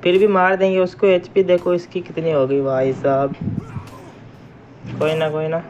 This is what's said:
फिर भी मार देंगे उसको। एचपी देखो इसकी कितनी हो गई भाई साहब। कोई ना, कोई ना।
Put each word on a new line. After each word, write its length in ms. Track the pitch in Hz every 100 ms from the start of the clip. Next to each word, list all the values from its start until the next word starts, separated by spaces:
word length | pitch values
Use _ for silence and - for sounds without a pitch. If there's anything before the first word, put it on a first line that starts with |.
फिर 140 | 175 185
भी 80 | 208
मार 260 | 196 185 190
देंगे 240 | 190 185
उसको। 280 | 180 - 202
एचपी 360 | 180 175 -
देखो 300 | 180 180 180
इसकी 280 | 175 - 185
कितनी 300 | 175 165 160
हो 160 | 151 131
गई 140 | 139
भाई 320 | 135 131 135 131
साहब। 400 | 139 135 139 - - - - - - - - - - - - - - - 120 123
कोई 140 | 151
ना, 160 | 160 156
कोई 180 | 151 156
ना। 160 | 165